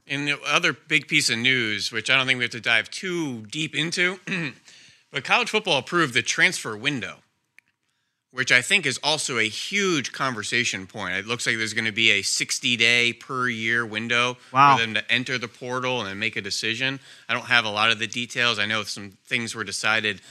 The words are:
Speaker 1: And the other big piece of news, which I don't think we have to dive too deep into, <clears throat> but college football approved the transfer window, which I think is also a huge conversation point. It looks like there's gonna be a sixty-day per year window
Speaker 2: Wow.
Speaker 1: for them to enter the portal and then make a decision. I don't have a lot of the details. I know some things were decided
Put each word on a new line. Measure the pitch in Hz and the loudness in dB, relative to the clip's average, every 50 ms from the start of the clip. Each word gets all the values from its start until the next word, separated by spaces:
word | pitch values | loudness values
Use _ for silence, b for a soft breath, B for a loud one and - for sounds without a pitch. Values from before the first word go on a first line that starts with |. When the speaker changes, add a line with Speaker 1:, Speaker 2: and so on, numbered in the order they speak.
| _ | _
Speaker 1:
And | - 143 139 143 147 | -8 -6 -2 0 0
the | 143 135 - | -2 -2 0
other | 143 147 165 175 170 143 | 2 2 4 4 2 0
big | - _ - 160 156 - - | -2 _ 0 0 0 2 2
piece | 160 151 127 - | 2 2 2 2
of | 120 113 | 2 2
news, | 120 131 131 127 117 107 107 101 95 - | 2 4 4 4 2 0 0 -2 -4 -4
which | 123 110 107 - | -4 -4 0 2
I | 131 | 2
don't | 135 127 | 2 2
think | 131 131 | 2 0
we | 123 120 | 0 -2
have | 117 | -4
to | - 120 | -4 -4
dive | 101 120 117 110 104 - | -2 2 2 2 2 0
too | - - - 185 175 175 160 143 123 113 107 | -6 -8 -6 -4 -4 -4 -4 -4 -6 -8 -10
deep | 101 - 156 160 156 - | -8 -6 -6 -6 -4 -4
into, | 143 151 170 160 185 180 180 190 185 - | -4 -4 -2 0 0 0 0 -2 -4 -8
<clears throat> | - 196 180 165 135 110 - _ b b b b b b b b b | -8 -6 -4 -4 -6 -8 -12 _ b b b b b b b b b
but | b 143 - | b -6 -2
college | - 196 233 233 - | 0 2 2 2 2
football | - 214 - 190 156 135 | 0 -2 0 2 0 0
approved | - - 175 175 160 135 117 | 0 0 0 2 2 2 2
the | 127 113 | 0 0
transfer | - - - 165 185 165 - - 127 110 | 0 2 2 2 2 2 0 -6 -6 -8
window, | 104 117 143 147 120 95 87 78 - _ _ _ _ _ _ _ _ - _ _ _ _ _ _ _ _ _ _ _ _ _ | -4 -4 -4 -4 -4 -4 -8 -10 -12 _ _ _ _ _ _ _ _ -20 _ _ _ _ _ _ _ _ _ _ _ _ _
which | - 123 127 - 131 | -4 -2 2 4 6
I | 123 | 4
think | 120 - 196 202 156 | 6 4 2 2 2
is | 139 120 - - | 0 -2 -2 0
also | 143 156 147 - - 131 113 | 0 0 0 0 -2 0 0
a | 110 107 | 0 0
huge | 107 - - - 196 208 196 190 175 143 113 - - | -2 -4 -6 -4 -2 0 0 2 2 0 -2 -4 -4
conversation | - 143 131 123 107 101 - 123 120 120 - - 98 95 | -4 -4 -2 -2 -4 -4 -2 0 0 0 0 -2 -4 -6
point. | 92 - 113 98 90 90 | -10 -10 -8 -6 -4 -4
It | 95 101 | -4 -4
looks | 110 120 120 - | -4 -4 -2 -2
like | 131 117 | -2 -2
there's | 113 113 107 101 | 0 -2 -2 -2
gonna | 117 113 110 101 | -2 -4 -2 0
be | 113 113 113 | 2 4 4
a | 104 98 | 4 4
sixty-day | 95 - - - 151 - - - - 131 120 113 117 117 120 120 120 120 117 | 2 0 -2 -2 -2 -2 -4 -4 -2 0 0 2 4 4 4 4 2 2 -2
per | - - - 139 127 123 123 | -4 -8 -8 -6 -4 -2 -2
year | 117 110 113 113 117 120 120 | -2 -2 -2 -2 0 0 -2
window | 107 107 107 113 117 120 120 120 123 120 - - - 127 | -2 -4 -6 -4 -2 0 0 0 0 -2 -6 -10 -2 4
Speaker 2:
Wow. | 127 139 143 139 | 6 8 8 8
Speaker 1:
for | 120 113 | 6 4
them | 110 107 | 2 0
to | 107 - - | -2 0 0
enter | 117 123 127 127 131 120 | 0 0 0 0 -4 -4
the | 120 113 | -4 -6
portal | - - 131 123 123 127 127 127 127 123 | -10 -10 -8 -6 -4 -2 -2 -2 -2 -2
and | 104 98 | -4 -4
then | 98 98 | -4 -4
make | 110 113 107 | -4 -4 -4
a | 113 98 | -6 -6
decision. | 101 - - - 110 110 117 131 131 135 135 B B B B B | -6 -4 -4 -2 -2 -2 -2 -2 -4 -4 -6 B B B B B
I | B 117 | B -4
don't | 123 113 | -4 0
have | 113 123 120 110 | 2 2 4 4
a | 107 | 2
lot | 104 107 110 113 | 2 2 2 2
of | 113 107 | 2 2
the | 113 | -2
details. | 107 92 120 120 117 - 131 123 120 117 101 | -4 -4 -6 -8 -6 -2 0 0 2 2 0
I | 101 | 0
know | 107 110 110 101 | 0 -2 -2 -2
some | - - 107 101 101 95 _ _ | -4 -8 -10 -10 -14 -16 _ _
things | - 135 120 117 107 - | -6 -4 -4 -4 -4 -6
were | 117 104 | -6 -8
decided | 95 98 - - 110 107 110 107 107 101 92 - B | -6 -6 -2 0 2 2 2 2 0 -2 -4 -8 B